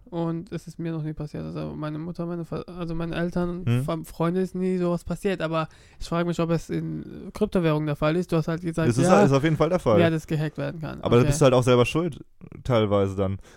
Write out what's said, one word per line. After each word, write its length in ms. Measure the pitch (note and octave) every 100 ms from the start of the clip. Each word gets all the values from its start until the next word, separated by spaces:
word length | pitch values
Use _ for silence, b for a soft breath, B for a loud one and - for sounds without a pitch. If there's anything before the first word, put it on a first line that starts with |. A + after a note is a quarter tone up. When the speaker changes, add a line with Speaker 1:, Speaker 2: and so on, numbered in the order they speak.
| -
Speaker 1:
und 420 | E3+ E3 E3 F#3
es 140 | E3+ -
ist 120 | -
mir 120 | E3
noch 120 | D#3+
nie 100 | D#3
passiert. 300 | D#3 D3+ -
Also 300 | D#3 D#3+ D#3 D3
meine 240 | D3+ D3+
Mutter, 260 | E3 F3 E3+
meine 180 | F3
Fa-, 220 | D#3+ D#3 -
also 280 | F3+ E3+ E3
meine 200 | E3 D#3+
Eltern, 480 | F3 F3 F3 F3 C#3+
Speaker 2:
Hm? 180 | B2
Speaker 1:
Fa-, 160 | D3+ D#3+
Freunde 380 | D#3+ - E3 F#3
ist 140 | F3+ F#3
nie 220 | F#3 F#3
sowas 240 | F3 F3
passiert. 380 | - E3+ G3+ F#3
Aber 260 | D#3+ D#3+ D#3 b b b
ich 80 | -
frage 180 | E3+ F3
mich, 120 | E3
ob 100 | E3
es 220 | D#3+ -
in 580 | E3 D#3+ D#3 - - G3
Kryptowährungen 520 | - G#3 F#3+ D#3+ D3+ D3+
der 100 | C#3+
Fall 200 | D3+ E3+
ist. 160 | F3
Du 60 | E3
hast 100 | D#3+
halt 140 | E3
gesagt, 280 | F3 D#3+ D#3
Speaker 2:
Das 80 | A#2
ist, 60 | -
Speaker 1:
ja. 160 | G3
Speaker 2:
ist 80 | C#3
auf 120 | C#3
jeden 140 | D#3+ D#3
Fall 120 | D#3
der 80 | F3+
Fall. 200 | - F3
Speaker 1:
Ja, 100 | E3
das 160 | D#3+ -
gehackt 320 | D#3 D#3 -
werden 240 | C#3+ D#3+
kann. 200 | C#3+ -
Speaker 2:
Aber 160 | - A#2+
da 40 |
Speaker 1:
Okay. 60 | C#3+
Speaker 2:
bist 120 | D3
du 20 | C3+
halt 80 |
auch 80 | B2+
selber 220 | B2+ B2 A#2
schuld, 340 | D#3 F3 - - - - -
teilweise 520 | - A#2 G#2 G2+ G2 F#2+
dann, 220 | F#2+ G2 b